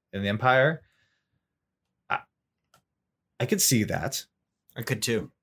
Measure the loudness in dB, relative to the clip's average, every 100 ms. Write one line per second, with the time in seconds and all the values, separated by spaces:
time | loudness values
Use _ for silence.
0 | _ -6 -4 0 4 4 4 0 -10 _
1 | _ _ _ _ _ _ _ _ _ _
2 | -6 -6 -6 _ _ _ _ _ _ _
3 | _ _ _ -6 -2 0 2 2 0 -2
4 | -4 -6 -12 _ _ _ _ -12 -6 -4
5 | -2 -2 -4 _